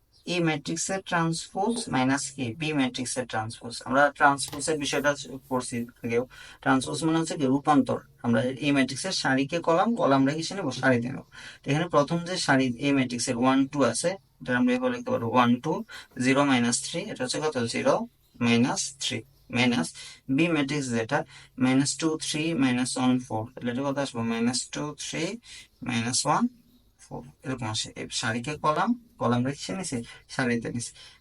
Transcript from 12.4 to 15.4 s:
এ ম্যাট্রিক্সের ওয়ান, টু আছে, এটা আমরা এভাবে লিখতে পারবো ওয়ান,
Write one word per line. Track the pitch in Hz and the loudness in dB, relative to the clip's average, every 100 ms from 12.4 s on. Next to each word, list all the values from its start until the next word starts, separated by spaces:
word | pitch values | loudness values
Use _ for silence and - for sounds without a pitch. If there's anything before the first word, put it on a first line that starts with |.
| - 135 131 117 | 2 4 2 0
এ | 143 | 2
ম্যাট্রিক্সের | 139 123 120 - 120 | 2 2 -2 -2 2
ওয়ান, | 127 - - | 4 4 2
টু | - | 2
আছে, | 117 113 175 | 2 2 -2
এটা | 196 _ _ - 123 | -4 _ _ -2 2
আমরা | 123 | 2
এভাবে | 123 127 123 | 2 0 -2
লিখতে | 120 | -2
পারবো | 113 117 | -2 2
ওয়ান, | 123 | 4